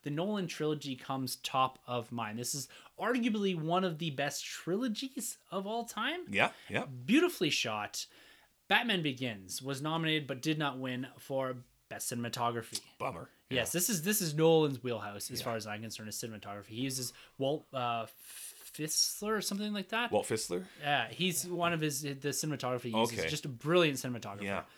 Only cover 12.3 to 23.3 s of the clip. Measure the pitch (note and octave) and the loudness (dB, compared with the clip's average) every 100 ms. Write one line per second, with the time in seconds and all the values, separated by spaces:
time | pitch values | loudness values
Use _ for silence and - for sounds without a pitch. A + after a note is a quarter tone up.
12.3 | B2 A#2+ A#2 A2+ - - - C#3 F2+ - | 0 2 0 -2 -8 -10 -6 -4 -4 -10
13.3 | _ - B2+ A2+ E3+ F#3 F3+ F3 G#3 E3+ | _ -2 0 2 0 2 2 0 0 0
14.3 | D3+ D#3+ D#3+ D3+ B2+ A#2+ A2 G2+ G#2 - | 4 8 8 6 2 -2 -4 -4 -8 -6
15.3 | A#2 B2+ A2+ G#2+ G#2 A2 - A2 - A#2 | -4 -2 -2 -4 -6 -8 -8 -8 -6 -8
16.3 | G#2+ G#2 G2+ G2+ A2 C3+ C3 B2 - - | -8 -10 -10 -8 -4 -2 -2 -6 -8 -14
17.3 | - C3+ D3+ - C3 A#2+ A#2 A2 - - | -2 0 0 -4 -2 0 0 -4 -12 -16
18.3 | - - - - - D3 - - - G#3 | -14 -14 -14 -14 -6 -2 2 0 0 0
19.3 | G#3+ - G3+ G#3 G#3 F#3+ A3+ A#3+ G#3 - | 0 0 -2 -2 -4 -2 -2 2 2 2
20.3 | A2 - F#3 F#3 - C#3+ C#3 A2+ A2+ F#3 | 0 0 -2 -4 -4 2 2 2 0 0
21.3 | D3 F3 E3+ E3+ E3 D#3 C3+ D3 C#3 C#3+ | 0 -2 2 2 4 2 0 -4 -2 -2
22.3 | C3+ D#3 C#3 B2+ B2 B2+ A2 A2+ A2+ D#2+ | 0 0 0 0 0 2 4 4 4 0